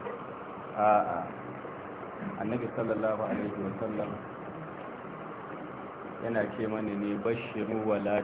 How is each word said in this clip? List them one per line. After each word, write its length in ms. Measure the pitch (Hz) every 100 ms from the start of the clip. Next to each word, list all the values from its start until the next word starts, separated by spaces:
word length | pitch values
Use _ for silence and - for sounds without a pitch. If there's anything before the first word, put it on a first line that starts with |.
| - - - - - - - -
A'a. 400 | 104 104 90 87 82 - - - - - - - - - - -
Annabi 240 | 104 123 117
sallallahu 480 | - 113 104 110 107
alaihi 400 | 110 - 101 -
wa 120 | 95 -
sallam 340 | 110 107 101 98 - - - - 80 - - - - - - - - - - - - - - -
yana 160 | 117 113 101 -
ce 80 | 110
mana 220 | 110 107
ne, 320 | 101 101 104
"Bashiru 640 | 110 117 - 113 101 110
wa 140 | 107 101
la 220 | 101 104